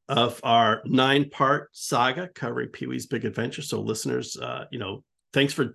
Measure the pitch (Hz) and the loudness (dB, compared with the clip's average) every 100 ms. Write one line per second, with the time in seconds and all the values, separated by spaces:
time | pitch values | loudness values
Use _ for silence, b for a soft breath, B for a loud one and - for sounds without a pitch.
0 | - 123 120 - 127 117 110 110 127 131 | -2 2 2 0 4 6 6 2 0 2
1 | 131 143 143 - 135 143 - - - 127 | 4 4 2 2 2 2 -4 -12 -2 2
2 | 127 143 180 - 120 123 123 - 127 127 | 2 0 -8 -8 -6 -4 -6 -8 -8 -8
3 | - 117 110 110 117 - 147 107 110 110 | -6 -6 -4 -4 -6 -6 -6 -4 -4 -4
4 | 135 123 120 123 123 123 - 123 98 98 | -4 -4 -6 -8 -10 -10 -10 -10 -8 -10
5 | - _ _ 139 139 147 123 | -14 _ _ 0 2 0 -4